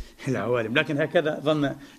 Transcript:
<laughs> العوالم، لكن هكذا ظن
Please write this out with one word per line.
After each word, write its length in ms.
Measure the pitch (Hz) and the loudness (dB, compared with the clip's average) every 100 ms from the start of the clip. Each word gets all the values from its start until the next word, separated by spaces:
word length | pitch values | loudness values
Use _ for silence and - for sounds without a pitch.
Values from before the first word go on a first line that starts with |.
| - | -10
<laughs> 160 | - - | -8 -4
العوالم، 500 | 113 107 123 107 135 | -2 0 0 2 0
لكن 240 | 160 143 | 2 0
هكذا 380 | 156 175 151 151 | 2 2 0 0
ظن 320 | 147 151 143 135 - | 0 2 0 -4 -12